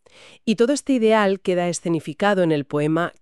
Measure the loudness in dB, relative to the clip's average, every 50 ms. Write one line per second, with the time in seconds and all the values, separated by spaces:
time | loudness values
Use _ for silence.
0 | _ _ _ -20 -20 -20 -20 -8 -4 -2 0 2 2 0 0 -2 -2 -2 0 2
1 | 2 4 4 4 2 2 0 -2 -2 -2 -2 0 -2 -2 -4 -4 -4 -4 -4 -4
2 | -4 -6 -6 -2 0 0 2 2 2 0 0 -2 -2 -4 -4 -2 -2 0 0 -2
3 | -2 -4 -6 _